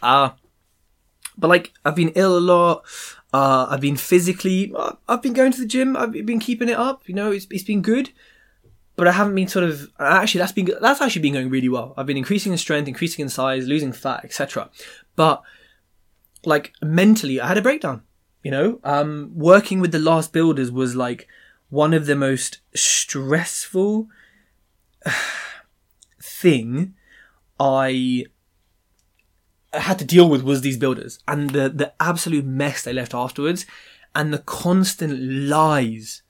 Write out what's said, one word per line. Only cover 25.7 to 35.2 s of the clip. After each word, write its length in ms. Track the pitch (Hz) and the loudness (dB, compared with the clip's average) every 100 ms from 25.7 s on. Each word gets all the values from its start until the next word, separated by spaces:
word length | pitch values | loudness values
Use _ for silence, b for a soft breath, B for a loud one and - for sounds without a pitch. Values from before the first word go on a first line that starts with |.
| _ _ _ _ _ | _ _ _ _ _
thing 720 | - - 180 143 113 127 185 - b b b b _ _ | -18 0 2 2 0 -4 -6 -8 b b b b _ _
I 680 | 139 135 131 131 127 127 123 _ _ _ _ _ _ _ _ _ _ _ _ _ _ | 0 2 0 -2 -2 -4 -6 _ _ _ _ _ _ _ _ _ _ _ _ _ _
had 260 | 151 - 185 | -8 -2 -4
to 60 | |
deal 240 | 135 170 175 | 4 8 8
with 140 | 143 | 6
was 200 | 131 139 | 2 0
these 160 | 135 131 | 0 -2
builders 400 | 135 127 - - - | -2 -4 -8 -14 -6
and 220 | 151 143 | -4 -2
the, 180 | 139 135 | 0 -2
the 240 | 135 139 _ | -2 -6 _
absolute 440 | 160 170 - 156 | -2 -2 -2 -2
mess 380 | 139 131 143 139 | -2 -2 -4 -4
they 100 | - | -6
left 200 | 127 120 | -6 -6
afterwards 520 | 123 123 - 147 180 - B B B B | -6 -6 -4 -2 -2 -6 B B B B
and 180 | - 151 | -4 0
the 60 | 147 | 0
constant 840 | - - 175 185 185 - 160 135 | -2 -4 2 4 4 0 -4 -4